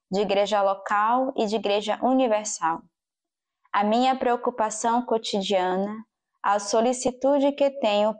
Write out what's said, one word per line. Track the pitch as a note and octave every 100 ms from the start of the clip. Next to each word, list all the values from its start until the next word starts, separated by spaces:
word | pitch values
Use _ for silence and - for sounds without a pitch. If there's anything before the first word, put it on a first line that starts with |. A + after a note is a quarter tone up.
| -
de | F#3+
igreja | G3 G3 G3+ G3+
local | G3 G3 - G#3 G#3+ B3 C4
e | C4+ G#3+
de | G#3+
igreja | G3+ G3+ G#3+ G#3
universal. | A#3+ C4 B3 G#3+ G#3+ - D#3+ E3 - _ _ _ _ _ _ _ _
A | G3+
minha | G#3 A3+ B3+ C4
preocupação | B3+ A#3+ B3 A#3+ A3 G#3+ A#3 A#3 A#3+
cotidiana, | A3+ - G#3 F#3+ F#3+ F#3 F#3 G3+ A3 G#3+ _ _ _
a | - G#3
solicitude | G#3 A3+ A#3+ B3+ B3 B3+ C4+ C#4+ C#4
que | C#4+ C#4
tenho | C#4 A3 G#3 G#3+